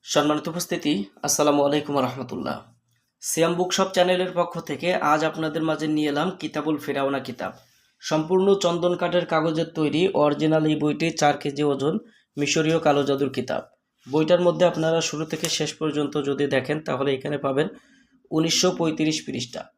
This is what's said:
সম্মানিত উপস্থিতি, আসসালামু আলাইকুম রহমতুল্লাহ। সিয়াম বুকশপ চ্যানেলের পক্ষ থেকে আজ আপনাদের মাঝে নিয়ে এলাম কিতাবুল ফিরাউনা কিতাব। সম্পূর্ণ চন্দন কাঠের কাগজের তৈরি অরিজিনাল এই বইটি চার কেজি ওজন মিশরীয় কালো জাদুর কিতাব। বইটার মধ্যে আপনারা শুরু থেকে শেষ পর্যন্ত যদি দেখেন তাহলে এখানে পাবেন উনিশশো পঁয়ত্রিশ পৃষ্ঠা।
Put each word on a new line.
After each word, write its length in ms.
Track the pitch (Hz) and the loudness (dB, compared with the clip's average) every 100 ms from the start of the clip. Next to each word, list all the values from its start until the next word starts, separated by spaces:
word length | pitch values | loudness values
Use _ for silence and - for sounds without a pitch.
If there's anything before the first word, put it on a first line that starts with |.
| - | 0
সম্মানিত 400 | 151 147 151 165 | 0 2 0 -2
উপস্থিতি, 440 | 165 170 170 147 180 202 _ | -8 -6 -4 -2 -2 -4 _
আসসালামু 380 | 147 - 151 143 | -4 2 4 4
আলাইকুম 300 | 143 147 147 143 | 2 0 0 -2
রহমতুল্লাহ। 580 | 127 127 123 90 67 69 - _ _ _ _ _ | -2 -4 -10 -8 -6 -8 -10 _ _ _ _ _
সিয়াম 300 | - - 165 | -6 0 0
বুকশপ 340 | 170 180 - 190 | 2 0 0 2
চ্যানেলের 400 | 185 180 180 180 | 4 4 4 0
পক্ষ 200 | 170 170 170 | -2 -2 -4
থেকে 280 | 165 139 170 | -8 -4 -2
আজ 260 | 180 147 151 | 0 2 2
আপনাদের 380 | 156 156 156 156 | 0 -2 -4 -2
মাঝে 240 | 160 151 156 | -2 -2 0
নিয়ে 220 | 156 151 | 0 0
এলাম 200 | 143 175 | 0 -2
কিতাবুল 460 | 185 151 151 147 151 | -4 -8 -4 -4 -4
ফিরাউনা 420 | - 135 139 139 | -4 -2 -2 -4
কিতাব। 320 | 131 117 92 - _ _ _ _ | -6 -8 -10 -10 _ _ _ _
সম্পূর্ণ 440 | - 156 156 185 196 | -2 -2 2 2 4
চন্দন 400 | 196 180 170 175 175 | 4 2 2 0 0
কাঠের 280 | 175 175 165 | 0 0 0
কাগজের 420 | 160 160 156 160 | 0 0 0 -4
তৈরি 280 | - 151 156 185 | 0 0 2 2
অরিজিনাল 500 | - 147 143 156 160 156 | 4 2 2 2 4 2
এই 100 | 147 | 2
বইটি 320 | 151 - 165 | 0 0 -2
চার 240 | - 147 143 | 2 2 2
কেজি 260 | 147 139 | -4 0
ওজন 300 | 147 135 139 202 - _ _ - | 0 2 0 -2 -6 _ _ -4
মিশরীয় 420 | 143 165 156 165 | 0 2 2 4
কালো 240 | 156 143 | 4 2
জাদুর 280 | 139 139 139 | 2 0 0
কিতাব। 320 | 131 123 - - _ _ _ 127 | -4 -4 -6 -6 _ _ _ -4
বইটার 340 | 147 156 175 | 0 4 4
মধ্যে 240 | 175 160 175 | 4 4 2
আপনারা 340 | 165 160 165 | 4 0 2
শুরু 240 | 160 151 | 0 -6
থেকে 220 | 156 156 165 | -6 -4 -4
শেষ 220 | - 151 | -2 -4
পর্যন্ত 400 | - 156 147 143 151 | -4 -4 -2 -2 -2
যদি 220 | 139 139 143 | -4 -2 0
দেখেন 300 | 135 127 151 | 0 -2 -6
তাহলে 300 | 156 131 139 | -4 -2 -2
এখানে 220 | 131 151 143 | -2 -4 -4
পাবেন 280 | 139 135 185 - _ _ _ _ _ | -2 0 -2 -4 _ _ _ _ _
উনিশশো 380 | 156 165 - 180 180 | -2 0 2 2 2
পঁয়ত্রিশ 420 | 165 160 156 156 | -2 0 0 -2
পৃষ্ঠা। 400 | - 131 - - - | -6 -8 -8 -10 -14